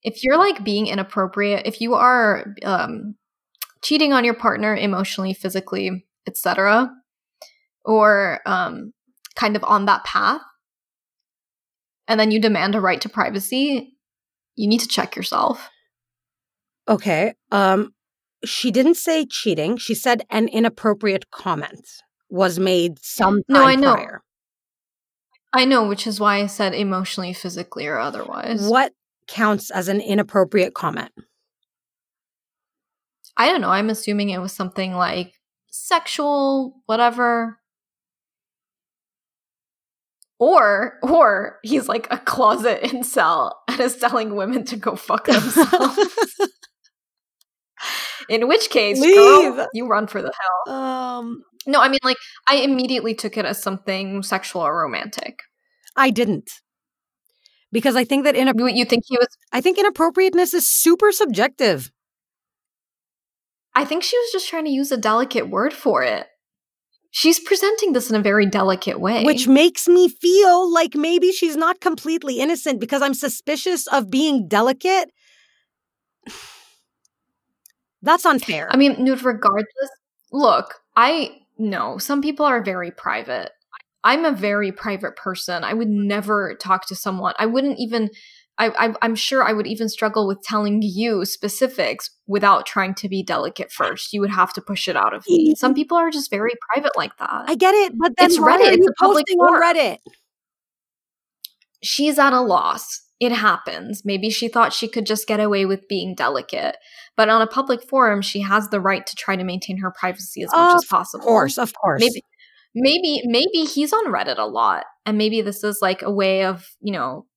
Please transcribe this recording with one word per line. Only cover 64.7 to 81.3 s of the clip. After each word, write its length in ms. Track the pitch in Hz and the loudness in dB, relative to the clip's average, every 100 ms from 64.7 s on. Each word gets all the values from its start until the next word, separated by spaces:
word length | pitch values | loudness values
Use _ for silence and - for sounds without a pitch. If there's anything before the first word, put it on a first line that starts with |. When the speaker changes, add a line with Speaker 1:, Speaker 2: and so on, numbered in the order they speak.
Speaker 1:
use 200 | 269 277 | -2 -2
a 60 | 254 | -2
delicate 520 | 214 220 262 240 185 | 0 0 0 -4 -4
word 240 | 196 254 | -2 -2
for 280 | - 262 151 | -2 0 0
it. 240 | 127 104 - _ _ _ _ _ _ _ _ | 0 -4 -8 _ _ _ _ _ _ _ _
She's 280 | - 320 339 | 0 2 2
presenting 540 | 339 381 392 440 415 | 0 0 2 0 0
this 160 | 247 - | 0 0
in 60 | 220 | 0
a 60 | |
very 240 | 202 202 202 | 2 2 2
delicate 540 | 202 190 185 - - | 2 0 0 -4 -4
way. 240 | 180 233 | -2 2
Speaker 2:
Which 240 | 233 277 254 | 2 2 4
makes 400 | 269 339 - - | 6 6 2 4
me 200 | 359 359 | 6 6
feel 640 | - 349 370 392 359 359 | 4 4 6 8 6 4
like 240 | 339 330 294 | 2 0 0
maybe 360 | 320 349 359 | 0 2 2
she's 240 | 370 339 294 | 2 -2 0
not 220 | 320 359 | 0 0
completely 580 | 370 320 311 330 285 247 | -2 -4 -4 -4 -4 -4
innocent 400 | 277 339 - 247 | -2 -2 -2 -4
because 220 | 226 277 | -2 -2
I'm 120 | 277 | 0
suspicious 720 | 269 277 - - 294 370 359 - | -2 -6 -6 -6 -4 -2 -4 -2
of 220 | 277 202 | -2 0
being 380 | 262 311 277 175 | 0 2 0 0
delicate. 640 | 208 240 262 359 381 349 _ _ _ _ _ _ _ _ _ _ _ - | 2 2 0 0 0 -2 _ _ _ _ _ _ _ _ _ _ _ -20
<sighs> 40 | - - - _ _ _ _ _ _ _ _ _ _ _ _ _ _ | -20 -20 -20 _ _ _ _ _ _ _ _ _ _ _ _ _ _
That's 240 | - 339 349 | 0 2 4
unfair. 440 | 269 - 160 160 | 0 0 -6 0
Speaker 1:
I 60 | 262 | 4
mean, 260 | 277 - | 4 4
dude, 200 | 254 254 | 0 0
regardless, 640 | 254 226 214 202 214 254 269 - _ _ _ | -2 2 2 0 -4 -8 -10 -10 _ _ _
look, 440 | 277 269 135 - - _ - | 0 2 2 -2 -16 _ 2
I, 360 | 247 320 277 | 2 2 -4